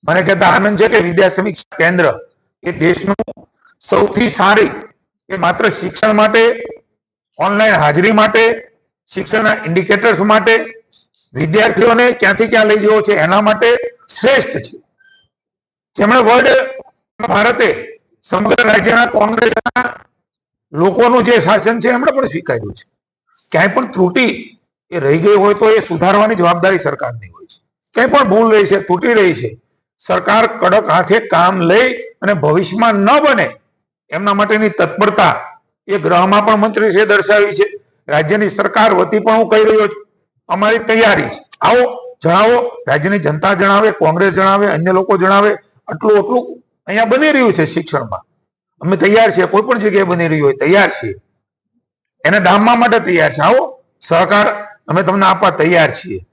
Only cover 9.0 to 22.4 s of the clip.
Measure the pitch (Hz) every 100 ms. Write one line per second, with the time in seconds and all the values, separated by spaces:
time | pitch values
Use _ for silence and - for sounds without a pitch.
9 | _ - - 220 214 - 156 170 185 202
10 | 226 185 208 214 220 226 - - _ _
11 | _ _ _ 127 156 190 220 190 233 233
12 | 247 240 196 196 226 233 214 214 208 214
13 | 208 202 156 190 214 208 240 240 - -
14 | _ - 233 269 - - - - _ _
15 | _ 1077 _ _ _ _ _ _ _ -
16 | 202 254 220 247 254 262 262 - - _
17 | _ _ - 196 226 240 220 - - -
18 | _ _ _ 180 208 - 226 208 196 226
19 | 240 226 208 226 233 - - 247 247 -
20 | - _ _ _ _ _ _ 147 180 190
21 | 240 247 226 233 165 208 208 233 202 247
22 | 294 277 262 156